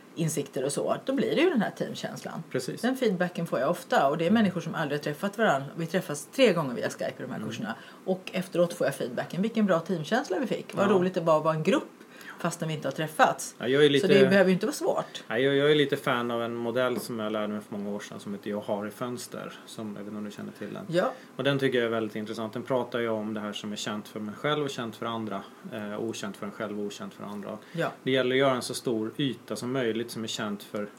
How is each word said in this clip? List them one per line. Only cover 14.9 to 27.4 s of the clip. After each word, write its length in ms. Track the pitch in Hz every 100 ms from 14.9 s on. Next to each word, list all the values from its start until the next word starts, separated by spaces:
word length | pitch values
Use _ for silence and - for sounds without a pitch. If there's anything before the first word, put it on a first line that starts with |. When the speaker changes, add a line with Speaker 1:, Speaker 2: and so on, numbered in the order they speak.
| - - - -
Speaker 2:
Ja, 100 | 110
jag, 160 | 139
jag 160 | 139 147
är 40 |
lite 220 | 151 139 139
fan 340 | 147 120 120
av 120 | 117
en 120 | 117
modell 460 | 117 117 120 127 117
som 180 | - 117
jag 140 | 107
lärde 160 | 107 104
mig 120 | 104 -
för 80 | 104
många 140 | 101 101
år 40 |
sedan 200 | - -
som 120 | 107
heter 160 | 101 107
Jag 100 | 104
har 260 | 104 101 104
i 40 |
fönster, 600 | - 123 123 - - 98 - -
som, 200 | - 107
jag 60 | 101
vet 20 | 101
inte 120 | 104
om 60 |
du 60 | 104
känner 220 | 104 104
till 220 | - 104
den. 100 | 104 101
Speaker 1:
Ja. 240 | 165 247 - - -
Speaker 2:
Och 80 |
den 140 | 139 139
tycker 200 | 135 127
jag 80 | 117
är 40 |
väldigt 260 | 113 107 110
intressant. 360 | 107 110 107
Den 100 | 123
pratar 360 | 117 131 123 120
ju 100 | 117
om 260 | 110 107
det 60 | 107
här 120 | 104
som 200 | 101 107
är 40 | 104
känt 320 | 120 107 -
för 120 | 110
mig 140 | 104
själv 300 | 104 147 151
och 60 | 139
känt 260 | 135 113 110
för 100 | 117
andra. 360 | 113 110 98 - - 185
Eh, 280 | 110 104 107
okänt 360 | 113 110 101 98
för 100 | 104
en 60 |
själv 280 | - 104 104
och 60 | 104
okänt 280 | - 101
för 100 | -
andra. 340 | 101 104